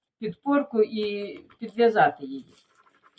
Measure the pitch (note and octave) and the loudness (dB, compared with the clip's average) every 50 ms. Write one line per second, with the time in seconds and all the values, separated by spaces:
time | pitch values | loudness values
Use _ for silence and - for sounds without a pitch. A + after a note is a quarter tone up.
0 | _ _ _ - A3 G#3+ F3 _ - C#4 C#4+ C#4+ C#4+ - - A3+ G#3+ - A3+ G#3+ | _ _ _ -10 -10 -10 -10 _ -2 0 0 0 0 0 0 0 0 0 0 -4
1 | G#3 G#3 G#3 G3+ G3+ G3+ - - - _ _ - A#3 A3 F#3+ A3 A#3 A#3 A3 G#3 | -4 -4 -4 -6 -8 -10 -12 -16 -20 _ _ -14 -14 -8 0 2 4 4 6 6
2 | D#3 C#3+ - - C#3+ C3 C3+ C3+ B2+ _ _ _ _ _ _ _ _ _ _ _ | 4 4 2 -2 -12 -12 -12 -14 -16 _ _ _ _ _ _ _ _ _ _ _
3 | _ _ _ | _ _ _